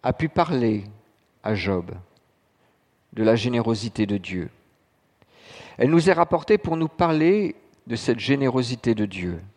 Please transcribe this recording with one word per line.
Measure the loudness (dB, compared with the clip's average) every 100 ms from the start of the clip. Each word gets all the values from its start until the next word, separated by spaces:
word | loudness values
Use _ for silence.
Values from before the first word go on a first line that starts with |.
a | -4
pu | -2 -2
parler | 0 0 2 0 -2 -6 -20 _ _ _ _
à | -4 -4
Job | -2 -4 -4 -14 -18 _ _ _ _ _ _ _ _ _ _
de | 0
la | 2 2
générosité | 2 -2 0 -2 -4 -4 -2
de | -2
Dieu. | -4 -8 -8 _ _ _ _ _ _ _ _ _ -20 -20 -20 0
Elle | 4
nous | 4 4
est |
rapportée | 4 2 0 2 0
pour | 2 -2
nous | -4
parler | 0 0 4 4 2 0 -6 _ _ -8
de | -4
cette | -2 -2
générosité | 0 0 2 0 -2 -2 0
de | 0 -2
Dieu. | -4 -8 -8 -12